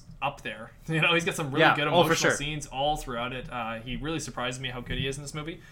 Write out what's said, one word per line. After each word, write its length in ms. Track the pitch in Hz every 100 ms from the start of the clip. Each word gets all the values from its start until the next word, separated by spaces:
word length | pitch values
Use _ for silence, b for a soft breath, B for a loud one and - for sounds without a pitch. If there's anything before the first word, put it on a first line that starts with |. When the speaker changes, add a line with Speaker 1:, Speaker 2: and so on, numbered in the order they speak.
| - -
Speaker 1:
up 200 | - -
there. 300 | 120 107 117 -
<laughs> 80 | -
You 140 | 160
know, 120 | 175
he's 120 | 170 170
got 100 | 170
some 120 | 151
really 140 | 143
Speaker 2:
Yeah. 140 | 156 143
Speaker 1:
good 120 | 151
Speaker 2:
Oh, 140 | 170
Speaker 1:
emotional 60 | 160
Speaker 2:
for 60 | 160
sure. 160 | 160
Speaker 1:
scenes 360 | 110 143 151 -
all 300 | 131 147 147
throughout 360 | 135 117 123
it. 140 | 127 -
Uh, 240 | 123 113 113
he 160 | 120 117
really 240 | 139 160
surprised 420 | 143 131 123 127
me 80 | 131
how 120 | 123
good 160 | 117 123
he 80 | 135
is 100 | 143
in 60 |
this 100 | 143
movie. 260 | 151 151 180 B